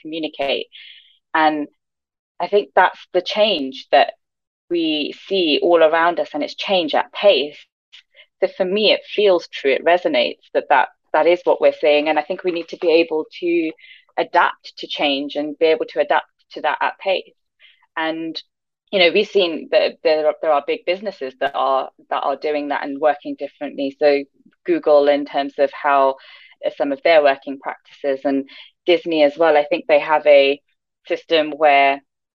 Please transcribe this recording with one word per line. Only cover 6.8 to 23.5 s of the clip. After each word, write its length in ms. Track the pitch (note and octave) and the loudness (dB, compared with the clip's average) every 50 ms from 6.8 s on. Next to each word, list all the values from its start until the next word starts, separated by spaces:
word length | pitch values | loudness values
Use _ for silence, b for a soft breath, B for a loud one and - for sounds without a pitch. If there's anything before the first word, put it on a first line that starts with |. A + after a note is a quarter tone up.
| E3 C#3+ C#3+ | -2 -2 -2
at 180 | - - - | -4 -4 -6
pace. 460 | - - G#3+ G3+ F3+ B2+ C#3+ D3 D3 - - _ _ _ _ _ - - _ _ b b b b b - | -4 0 2 4 4 2 0 -4 -10 -16 -20 _ _ _ _ _ -20 -20 _ _ b b b b b -4
So 80 | F#3+ F#3 | -4 -4
for 160 | - - F#3+ | -2 -4 -4
me, 280 | F3+ F#3+ G#3+ G#3+ F3+ | -2 -2 0 2 2
it 80 | - - - | 0 0 -2
feels 440 | - - G3+ G#3 G3 F3+ E3 - - | -6 -2 0 2 2 2 2 -2 -6
true. 240 | - - - C#3 | -10 -4 -2 -2
It 120 | B2+ - - | -2 0 0
resonates 580 | D#3+ F3 F3+ - E3+ C#3+ B2 - - - - _ _ - | 0 0 0 0 0 -2 -2 -2 -2 -6 -12 _ _ -6
that, 100 | C#3 - - | -4 0 0
that, 200 | - C3 - - _ _ _ _ | 2 2 0 0 _ _ _ _
that 140 | - D#3 D#3 | -2 0 2
is 140 | E3 F3 F3 - | 2 2 2 2
what 160 | E3 D3 - | 0 0 2
we're 120 | D3+ C#3+ | 2 0
seeing. 360 | C#3+ - E3 D3+ D3 D3 D3 D#3+ | 2 2 2 2 2 2 2 0
And 100 | D3+ D#3 | -2 -2
I 40 | |
think 220 | D3+ - F#3 - - | -4 -6 -8 -8 -6
we 60 | F3+ | -6
need 180 | E3 E3+ E3 - | -6 -6 -8 -12
to 100 | F3 - | -10 -4
be 120 | F#3 E3 | 0 2
able 360 | D#3 E3+ E3 E3 D#3 D#3 D#3 - - - | 2 2 2 0 -2 -6 -8 -8 -10 -8
to 320 | F3+ F3 E3+ E3+ D#3+ D#3 - B B B B B B B B | -4 -2 -2 -2 -2 -4 -8 B B B B B B B B
adapt 600 | - F3 - - F3 F#3+ - - _ - - - - | -6 -4 0 0 2 2 0 -2 _ -14 -20 -18 -16
to 80 | - | -16
change 500 | - - - D#3+ C#3+ C#3 C3+ D3 C#3+ - | -12 -6 -4 -2 -2 -2 -4 -6 -8 -8
and 220 | D3 D3 D3+ D3 - | -8 -8 -8 -4 0
be 80 | D#3+ | 0
able 200 | D#3+ D#3+ D#3 D#3 | 2 2 0 -2
to 140 | - - D#3+ | -4 -4 -4
adapt 260 | C#3+ - E3+ - - _ _ _ _ _ | -2 0 0 -2 -2 _ _ _ _ _
to 100 | - - | -12 -6
that 160 | - D3 - - | -4 -4 -2 -2
at 180 | C#3+ - - - | -4 -4 -6 -6
pace. 360 | - G3 F#3 - - _ _ _ _ _ _ _ b b b b b b b | -4 -4 -4 -4 -6 _ _ _ _ _ _ _ b b b b b b b
And, 440 | E3 D#3+ D#3+ D#3+ D#3+ E3 E3 D#3+ - - _ _ _ _ _ _ _ _ _ | -6 -6 -6 -6 -6 -8 -10 -10 -12 -16 _ _ _ _ _ _ _ _ _
you 80 | G#3 F#3+ | 0 2
know, 120 | F3 E3+ | 2 4
we've 160 | D#3 G3+ G#3 - | 2 0 -2 0
seen 400 | - G3+ F3+ E3+ D#3 - - - | 0 -2 -2 -2 -4 -8 -6 -2
that 280 | E3 D3+ - - - _ | 0 0 0 0 -2 _
there, 320 | - E3 D#3 D#3 D3+ D3+ D3 - | -2 0 0 0 0 -2 -2 -2
there 100 | - D#3+ | -2 -2
are 120 | D3 C#3+ D3 | 0 0 -2
big 180 | E3 D#3+ D#3 _ | -4 -6 -6 _
businesses 480 | E3+ F3+ G3 G#3+ G3+ F#3 - C3+ C3 C3 - | -6 -6 -6 -6 -10 -10 -10 -12 -12 -8 -6
that 120 | D3+ - - | -6 -6 -4
are, 360 | A2 C3 C3+ C3+ C3 C#3 - - _ _ - | -4 -2 -2 -2 -2 -4 -6 -12 _ _ -8
that 140 | C#3+ C3+ - | -8 -6 -4
are 120 | C#3+ C#3 | -4 -4
doing 320 | C3 - D3+ D3+ C#3+ D3 C#3+ | -4 -4 -4 -4 -4 -6 -6
that 160 | C#3 - - | -6 -6 -8
and 160 | D3 C#3 C#3 | -8 -6 -2
working 360 | D#3 D3+ C#3+ - - D3 C#3 - | 0 0 0 -2 -6 -12 -12 -10
differently. 580 | C#3+ C#3 | -12 -14